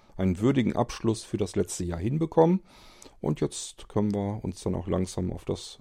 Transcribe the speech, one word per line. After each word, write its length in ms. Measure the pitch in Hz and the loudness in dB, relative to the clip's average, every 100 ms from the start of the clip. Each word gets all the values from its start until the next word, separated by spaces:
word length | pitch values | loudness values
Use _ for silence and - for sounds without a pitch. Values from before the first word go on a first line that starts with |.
| - - | -12 0
einen 240 | 92 87 | 2 4
würdigen 360 | 123 135 104 - | 4 4 2 2
Abschluss 480 | 117 - 113 110 | 0 0 0 0
für 140 | - 107 | -2 -2
das 180 | 95 101 | 0 0
letzte 280 | 92 - | -2 -2
Jahr 160 | 87 82 | -4 -2
hinbekommen. 640 | 107 143 82 165 165 190 - - - - - - | -2 0 2 6 6 4 0 -20 -20 -20 -20 -6
Und 220 | - - | -2 0
jetzt 480 | - - - - - | -2 -4 -12 -14 -4
können 240 | 107 104 | 0 0
wir 300 | 101 101 107 | 0 -2 -4
uns 180 | 95 - | -6 -4
dann 140 | 101 92 | -4 -2
auch 120 | 90 | 0
langsam 460 | 90 92 - 90 | 0 0 -2 -4
auf 100 | - | -4
das 360 | - 90 - - | -4 -6 -6 -16